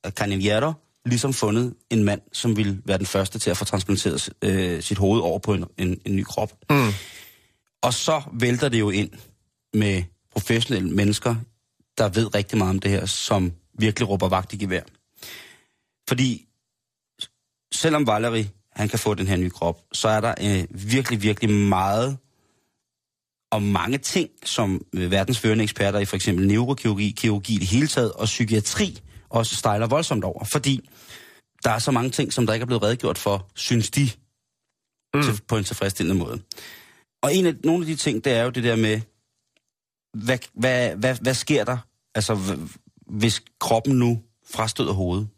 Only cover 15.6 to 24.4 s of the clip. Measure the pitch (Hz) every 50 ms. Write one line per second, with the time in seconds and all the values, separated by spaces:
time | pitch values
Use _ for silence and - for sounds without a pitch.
15.6 | _ _ _ _ _ _ _ _ _ - 135 123 135 127 117 - - _ _ _
16.6 | _ _ _ _ _ _ _ _ _ _ _ _ - - _ _ _ _ _ _
17.6 | _ _ - - - 160 156 151 147 117 107 107 113 120 113 113 107 101 - _
18.6 | _ _ _ - 107 104 - 113 - 107 104 98 98 92 95 87 92 90 - -
19.6 | 82 85 87 - _ _ - - - 110 107 107 104 117 - - 95 104 101 95
20.6 | 85 78 - 92 98 107 120 135 131 - 123 107 98 107 104 - - 107 104 104
21.6 | 101 101 95 92 95 98 101 110 120 135 139 131 _ _ _ _ _ _ _ _
22.6 | _ _ _ _ _ _ _ _ _ _ _ _ _ _ _ _ _ _ - 107
23.6 | 101 104 101 87 85 107 131 139 - - - 190 165 - _ _